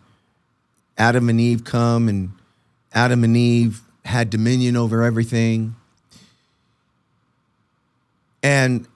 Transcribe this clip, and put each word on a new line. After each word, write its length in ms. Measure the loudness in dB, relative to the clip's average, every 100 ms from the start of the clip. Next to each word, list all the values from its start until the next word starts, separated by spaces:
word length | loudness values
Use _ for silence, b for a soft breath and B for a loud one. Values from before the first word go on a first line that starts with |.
| _ _ _ _ _ _ _ _ _ 0
Adam 320 | 2 2 2
and 100 | 2
Eve 240 | 0 -2
come, 420 | -2 -2 0 0 0
and 260 | -2 -6 -12 _ _ _ _ _
Adam 320 | -2 0 2
and 100 | 2
Eve 460 | 2 2 2 0 -4 _ _
had 240 | -6 -4 -2
dominion 480 | -2 0 0 0 0
over 260 | -2 0
everything. 720 | 0 0 -2 0 0 -2 -4 -10 _ _ _ b b b b b _ _ _ _ _ _ _ _ _ _ _ _ _ _ _ _ _ _
And 440 | 0 2 2 -2 -6